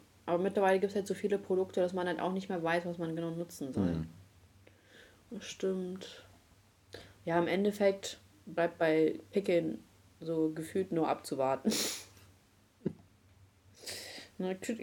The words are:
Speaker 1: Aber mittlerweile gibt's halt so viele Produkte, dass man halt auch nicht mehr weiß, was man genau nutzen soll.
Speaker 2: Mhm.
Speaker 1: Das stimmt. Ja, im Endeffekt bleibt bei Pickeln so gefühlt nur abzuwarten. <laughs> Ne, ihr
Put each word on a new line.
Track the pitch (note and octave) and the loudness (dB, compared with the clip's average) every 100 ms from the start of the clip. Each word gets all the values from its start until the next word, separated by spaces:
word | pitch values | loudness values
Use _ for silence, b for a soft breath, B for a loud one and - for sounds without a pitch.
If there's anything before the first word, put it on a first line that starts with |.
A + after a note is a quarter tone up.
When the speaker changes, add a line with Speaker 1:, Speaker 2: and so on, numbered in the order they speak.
| - - | -12 -10
Speaker 1:
Aber | - F3 | 0 2
mittlerweile | G3 G3+ F#3+ F#3+ | 2 4 4 4
gibt's | G3 | 2
halt | G3+ F#3+ | -2 -2
so | |
viele | F#3 G3+ G3 | -2 0 0
Produkte, | G3 F#3 F#3 F#3+ | 2 0 2 0
dass | F3+ | 0
man | F#3 F3+ | 0 -2
halt | E3 | 0
auch | F3+ | -2
nicht | F#3+ F#3+ | -2 -4
mehr | F3+ | -2
weiß, | E3 E3+ | 2 0
was | F3 E3+ | 0 -4
man | E3 | -4
genau | D#3+ E3+ | -4 -4
nutzen | E3 E3+ - C#3 | -4 -8 -8 -4
soll. | G#2+ F2 | 0 0
Speaker 2:
Mhm. | E2 D#2+ - - - - - - b b b b b - | 0 -4 -10 -20 -20 -20 -20 -20 b b b b b -14
Speaker 1:
Das | G#3+ | -12
stimmt. | - - F#3+ F#3 F3+ F#3 - - - - _ - _ _ _ B B B | -10 -4 -2 -2 -4 -8 -12 -18 -20 -20 _ -20 _ _ _ B B B
Ja, | F3 E3+ | 0 0
im | F3 | 2
Endeffekt | F#3 G3+ G3+ G3+ G3 - - - - | 2 0 4 2 2 -6 -12 -20 -20
bleibt | - D#3+ E3+ - | -6 0 0 2
bei | E3 D#3+ D#3 - - | 4 6 4 2 -4
Pickeln | G3+ G3 F3 D#3+ - - - - - | -2 4 2 2 -4 -12 -20 -20 -12
so | E3 D#3+ D#3+ | -4 2 2
gefühlt | D#3+ D#3+ F#3+ F#3+ | 0 -4 -2 0
nur | E3 D3+ | 0 2
abzuwarten. | C3+ - C3 C3 C3 - - | 0 -2 0 2 2 2 0
<laughs> | - - - - - - _ _ _ _ - - - _ - - - _ _ B B B B B B - | -2 -4 -12 -20 -20 -20 _ _ _ _ -8 -8 -20 _ -20 -20 -20 _ _ B B B B B B -6
Ne, | F#3 | -4
ihr | F#3+ - A3+ | -4 -4 -4